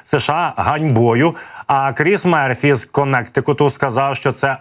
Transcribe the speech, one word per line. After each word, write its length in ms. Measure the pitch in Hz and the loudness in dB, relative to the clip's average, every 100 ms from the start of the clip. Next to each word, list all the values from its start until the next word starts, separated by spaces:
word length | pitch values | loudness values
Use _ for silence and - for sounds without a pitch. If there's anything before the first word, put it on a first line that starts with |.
| - | -4
С 140 | 147 | -2
Ш 340 | - 151 165 - | 0 -2 -2 -2
А 80 | |
ганьбою, 720 | 92 151 156 117 117 117 165 165 - - - | -2 0 2 2 4 4 2 0 -12 -12 -2
а 260 | 139 135 | 0 0
Кріс 320 | 131 156 196 180 | 0 0 0 2
Мерфі 480 | 160 135 120 143 | 2 0 0 2
з 120 | 135 - | 0 0
Коннектикуту 840 | - 139 131 113 - 139 143 147 | -2 0 0 -2 -4 -2 2 0
сказав, 460 | - 139 113 139 135 | 0 -2 0 -2 -2
що 160 | 139 | -4
це 260 | 117 139 131 | -2 -2 -4